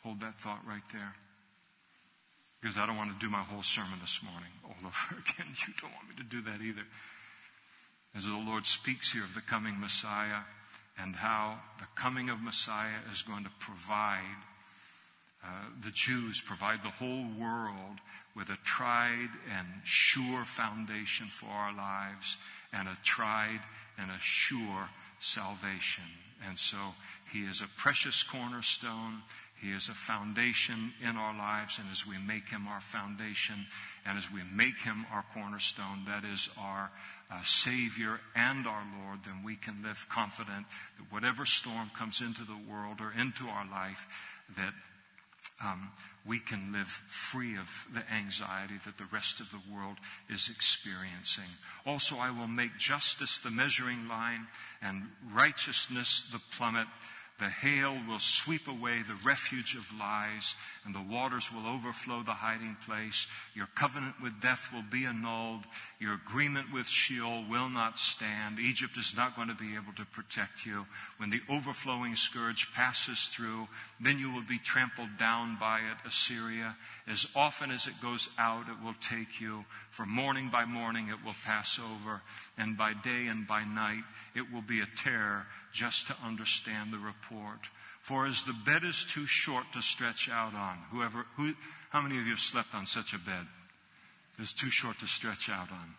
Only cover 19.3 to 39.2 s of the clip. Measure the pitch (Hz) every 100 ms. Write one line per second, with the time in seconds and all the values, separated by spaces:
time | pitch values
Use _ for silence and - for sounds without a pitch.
19.3 | 113 - 98 90 95 - - - 135 127
20.3 | 127 117 - 113 107 107 107 104 - 107
21.3 | - 107 104 104 101 98 98 98 98 98
22.3 | - - - - 104 95 92 - - 110
23.3 | 107 107 110 - - - - 95 95 -
24.3 | - - 135 110 95 95 - - - -
25.3 | - 98 101 98 95 - - 85 85 -
26.3 | - 98 92 - 104 98 90 - - -
27.3 | 107 98 92 101 - 143 139 139 123 -
28.3 | 135 123 123 113 - 123 113 113 110 107
29.3 | - - - 101 98 95 110 - 110 104
30.3 | 107 120 113 - 117 113 123 120 113 107
31.3 | 107 104 107 104 - 98 95 104 95 98
32.3 | 110 101 110 101 104 - 110 101 101 110
33.3 | 104 - 104 101 - - - 101 101 92
34.3 | 101 90 95 123 113 120 107 110 107 101
35.3 | - 104 104 - - 98 98 98 104 104
36.3 | 101 - - 101 98 98 - - - -
37.3 | 90 - - - 127 120 110 110 110 -
38.3 | 117 120 135 120 107 104 101 98 98